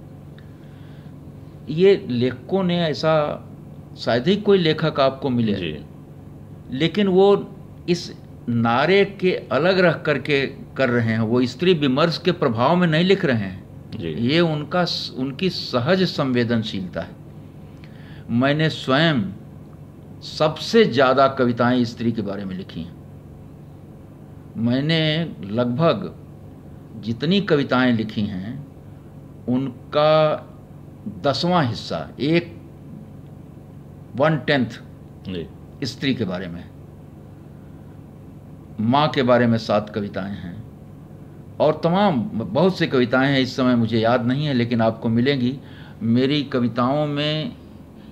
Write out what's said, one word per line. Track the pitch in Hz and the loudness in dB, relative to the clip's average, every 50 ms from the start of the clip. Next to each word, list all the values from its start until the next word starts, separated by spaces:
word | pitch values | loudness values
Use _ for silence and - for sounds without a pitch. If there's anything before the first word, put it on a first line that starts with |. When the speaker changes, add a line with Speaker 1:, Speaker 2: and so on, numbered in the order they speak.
| - - - - - - - - - - - - - - - - - - - - - - - - - - - - - - - - - - | -18 -18 -18 -18 -18 -18 -18 -18 -18 -18 -20 -20 -20 -20 -18 -18 -18 -18 -18 -18 -18 -18 -18 -18 -18 -18 -18 -18 -18 -18 -18 -14 -10 -6
Speaker 1:
ये | 147 160 185 196 196 - - 120 | 2 6 6 8 6 6 2 0
लेखकों | 123 120 120 127 123 - - - 185 196 190 | 0 2 2 2 0 -2 -4 -2 0 0 2
ने | 175 175 175 | 2 2 2
ऐसा, | 170 160 139 120 - 156 160 156 147 151 - - - - - - - - - - - - - - | 0 0 0 0 2 2 4 2 2 0 -2 -6 -10 -14 -16 -16 -16 -16 -16 -16 -18 -18 -16 -6
शायद | - - 117 127 127 170 | -2 0 2 2 4 2
ही | 202 | 2
कोई | 202 208 208 196 190 | 2 4 4 4 6
लेखक | 170 160 151 156 160 156 - 147 | 6 4 2 2 0 0 2 4
आपको | 135 135 131 - - 139 | 2 2 2 0 -2 0
मिले। | 123 120 113 110 98 | 0 2 2 2 0
Speaker 2:
जी। | 90 87 80 78 73 76 - - - - - - - - - - - - - - - - - | -2 -2 -4 -6 -8 -10 -14 -16 -18 -18 -18 -18 -18 -18 -18 -18 -18 -18 -18 -18 -18 -12 -10
Speaker 1:
लेकिन | 123 131 156 165 - 214 208 196 | -2 0 0 0 2 2 2 4
वो | 180 185 196 202 202 196 214 - - - - - - - - - | 6 6 8 8 6 4 2 -2 -12 -16 -18 -18 -18 -8 -2 -2
इस | 175 170 - - - - - - - - - - | -2 -2 -2 -6 -14 -16 -18 -18 -18 -8 -4 -2
नारे | 117 117 113 117 117 123 143 160 190 202 196 | 0 2 2 4 4 4 4 6 6 4 4
के | 196 - - 175 185 175 - - - | 2 0 -2 0 0 0 0 -2 -2
अलग | 117 131 156 180 196 180 | 0 2 2 4 4 6
रख | 185 170 151 - | 4 4 4 2
करके | - 156 147 135 - - 147 139 135 - - - - - - - | 0 0 0 0 0 0 2 2 2 0 -4 -8 -14 -8 -2 2
कर | 135 123 | 2 4
रहे | 120 120 113 113 | 4 4 2 2
हैं, | 113 110 | 2 2
वो | 113 107 117 123 131 | 2 2 2 2 2
स्त्री | 117 - - 180 180 185 | 0 0 2 4 4 4
विमर्श | 151 147 139 127 139 160 175 151 - | 4 4 2 4 4 4 2 2 0
के | - 185 | 0 -2
प्रभाव | 170 - 151 135 113 110 123 139 170 | 0 2 2 0 2 4 4 4 4
में | 180 180 170 | 4 4 4
नहीं | 151 156 175 | 4 4 4
लिख | 185 196 190 - | 4 4 4 4
रहे | 151 123 113 | 2 2 2
हैं। | 98 95 92 - - - - - - - | 0 -4 -6 -10 -14 -16 -18 -18 -16 -12
Speaker 2:
जी। | - - 85 82 | -10 -6 -6 -4
Speaker 1:
ये | 76 82 117 120 147 170 | -2 0 0 2 4 4
उनका, | 175 165 151 147 147 143 - 180 175 165 - - - - - 127 | 4 2 2 -2 -4 -2 0 0 0 0 -2 -6 -8 -8 -6 -6
उनकी | 131 139 139 - 185 185 | -6 -6 -4 -2 -2 -2
सहज | 185 - - - - 123 117 151 190 190 185 | -2 -4 -6 -4 -2 0 2 2 2 2 2
संवेदनशीलता | 160 - - 147 131 123 120 120 110 117 113 107 - - 98 92 90 - - | 0 0 0 0 2 2 2 2 2 2 0 0 -2 -6 -8 -8 -6 -8 -8
है। | 73 - - - - - - - - - - - - - - - - - - - - - - - - - | -8 -8 -12 -16 -18 -18 -18 -18 -18 -18 -18 -18 -18 -18 -18 -18 -18 -18 -18 -18 -18 -16 -16 -14 -6 -2
मैंने | 113 117 131 139 147 151 160 156 | 0 2 4 4 4 2 2 0
स्वयं | 151 - - 135 131 139 165 170 151 123 98 92 98 - - - - - - - - - - - - - - - - - | 0 -2 0 2 2 4 4 4 4 2 0 -2 -4 -10 -14 -18 -18 -18 -18 -18 -18 -18 -18 -20 -20 -20 -20 -18 -18 -16
सबसे | - - - - 151 156 - - - - - 233 220 | -14 -8 -2 0 0 0 0 -2 -2 4 6 6 6
ज़्यादा | 160 120 131 135 127 131 135 139 135 | 6 6 4 6 6 6 6 6 6
कविताएं | 131 - 131 120 120 - 123 120 127 127 120 | 4 4 2 2 2 4 2 4 4 2 2
स्त्री | 117 - - 113 117 | 0 -2 -2 -2 -2
के | 113 113 | 0 0
बारे | 101 101 95 101 101 | -2 -4 -4 -6 -6
में | 95 92 90 | -6 -8 -8
लिखी | 95 - - 87 | -10 -10 -10 -10
हैं। | 80 87 - - - - - - - - - - - - - - - - - - - - - - - - - - - - - - - - - 110 | -10 -10 -12 -16 -18 -18 -18 -18 -18 -18 -18 -18 -18 -18 -20 -20 -20 -20 -20 -20 -20 -20 -20 -20 -20 -20 -20 -20 -20 -20 -18 -18 -18 -12 -4 -2
मैंने | 113 120 123 135 143 156 165 160 156 156 151 160 170 151 - - | 0 2 2 2 2 2 2 2 2 2 0 0 -2 -4 -6 -8
लगभग | - 98 104 120 123 120 123 131 165 165 139 104 90 82 - - - - - - - - - - - - - - - - - - | -8 -4 -2 0 0 0 2 2 4 4 2 2 -2 -8 -10 -14 -18 -20 -20 -20 -20 -20 -20 -20 -18 -18 -18 -18 -18 -16 -16 -10
जितनी | 98 110 117 113 143 156 190 202 | -6 -6 -6 -2 0 2 2 2
कविताएं | 190 - 156 143 135 113 131 127 127 123 120 | 4 4 2 2 4 4 2 4 4 4 4
लिखी | 110 107 107 - 117 | 2 0 -2 -2 -2
हैं | 104 95 95 92 92 110 131 147 - - - - - - - - - - - - - - - - - - | -2 -2 -4 -6 -6 -8 -8 -10 -12 -14 -16 -18 -20 -18 -20 -20 -20 -20 -18 -18 -18 -18 -18 -10 -4 -2
उनका | 123 127 135 135 123 - - - - 147 151 156 156 156 156 151 147 - - - - - - - - - - - - - - - - - | 0 0 -2 -4 -6 -10 -10 -2 2 4 4 6 6 6 4 4 2 -2 -6 -10 -18 -20 -20 -20 -20 -20 -20 -18 -18 -14 -12 -12 -8 -2
दसवाँ | - 143 131 - - 175 180 175 147 | 0 0 0 0 2 2 2 4 2
हिस्सा, | 120 107 - - - 95 82 73 - - - | 2 0 -4 -6 -6 -6 -6 -6 -8 -6 -4
एक | 123 147 165 170 170 - - - - - - - - - - - - - - - - - - - - - - - - - - - - - - - - - - | 0 2 2 2 0 -2 -6 -16 -18 -18 -18 -18 -18 -18 -18 -16 -18 -18 -18 -18 -18 -18 -18 -18 -18 -18 -20 -20 -20 -18 -18 -18 -18 -18 -18 -20 -16 -8 0
वन | 117 139 156 160 135 | 2 2 4 2 2
टेंथ | - - 147 139 120 113 - - - - - - - - - - - 98 | 0 0 2 2 0 -2 -4 -8 -14 -18 -18 -18 -18 -20 -18 -14 -12 -8
Speaker 2:
जी। | 92 87 78 - - - - - - - 139 | -8 -8 -8 -10 -12 -16 -18 -18 -12 -8 -8
Speaker 1:
स्त्री | 117 - - - 135 120 | -8 -6 -4 -2 -2 0
के | - 110 | 0 -2
बारे | 92 90 90 95 87 | -4 -4 -6 -6 -8
में। | 85 85 - - - - - - - - - - - - - - - - - - - - - - - - - - - - - - - - - - - - - - - - - - - - | -10 -12 -12 -14 -18 -20 -20 -20 -20 -20 -20 -18 -18 -18 -18 -18 -20 -20 -20 -20 -20 -18 -18 -18 -18 -18 -18 -18 -18 -18 -18 -20 -20 -20 -18 -18 -18 -18 -18 -18 -18 -18 -18 -12 -6 -2
माँ | 107 113 127 143 151 151 | 2 2 4 4 4 4
के | - 147 127 | 2 2 4
बारे | 120 123 120 120 117 | 6 6 6 6 4
में | 113 110 | 4 2
सात | - - 107 104 104 - | 2 2 0 0 0 -2
कविताएं | - 110 101 101 - 95 92 98 101 | -4 -6 -6 -6 -6 -6 -6 -6 -8
हैं | 85 87 87 - 110 - - - - - - - - - - - - - - - - - - - - | -8 -10 -10 -12 -12 -14 -14 -16 -18 -18 -20 -20 -20 -20 -20 -18 -18 -18 -18 -18 -18 -18 -10 -2 0
और | 123 151 151 - - | 2 2 2 2 2
तमाम | 165 175 190 208 202 160 123 101 - - | 2 4 4 4 4 4 2 0 -2 -4
बहुत | 104 113 85 101 135 175 190 185 - | -4 -4 -2 2 2 4 4 2 2
सी | 170 143 | 0 2
कविताएं | 139 131 123 117 127 131 131 139 | 2 2 2 4 4 4 4 4
हैं, | 139 135 | 4 2
इस | 131 113 - | 2 0 0
समय | - 131 127 123 | 2 2 4 4
मुझे | 117 117 104 113 113 | 4 4 4 2 4
याद | 110 113 123 127 117 | 4 4 4 4 2
नहीं | 120 127 143 151 | 2 0 0 0
है, | 151 135 | 0 2
लेकिन | 120 120 113 123 113 | 2 2 2 2 2
आपको | 113 113 110 - - 120 | 2 2 2 0 0 0
मिलेंगी। | 113 117 120 139 143 135 120 123 139 151 - - - - - - - - | 2 4 4 4 2 2 2 0 -2 -4 -8 -14 -18 -18 -18 -18 -10 -4
मेरी | 101 113 117 123 131 135 147 147 135 | 0 2 2 4 4 4 2 0 0
कविताओं | - - 127 120 120 117 127 123 127 139 151 151 147 | 0 0 0 0 0 0 0 0 0 2 0 0 -2
में | 143 143 147 151 151 156 151 127 - - - - - - - - - - - - | -2 -2 -2 -2 -2 -2 -4 -6 -8 -12 -16 -20 -20 -20 -20 -20 -20 -20 -20 -20